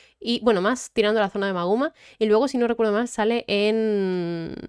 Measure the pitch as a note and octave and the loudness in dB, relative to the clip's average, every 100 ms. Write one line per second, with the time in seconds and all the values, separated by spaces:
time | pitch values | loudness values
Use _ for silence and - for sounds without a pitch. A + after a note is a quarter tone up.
0 | - - - A#3+ A3+ G3+ F#3+ B3+ - - | -20 -10 -4 -2 2 2 2 -2 -4 0
1 | G#3 A3 G3 G3+ G3 F#3 F3 A3 - - | 2 2 0 -2 -4 -2 0 0 -2 -6
2 | - - A3 G#3+ C4+ C4 A#3 A3+ A3 G#3 | -16 -2 2 4 2 2 0 2 0 0
3 | A#3+ - G#3+ A#3 - G3+ G#3 A3 A3 G#3 | -2 -2 0 0 -2 0 2 2 2 0
4 | F#3+ F3+ E3+ E3+ D#3+ - | 0 -2 -2 -6 -8 -10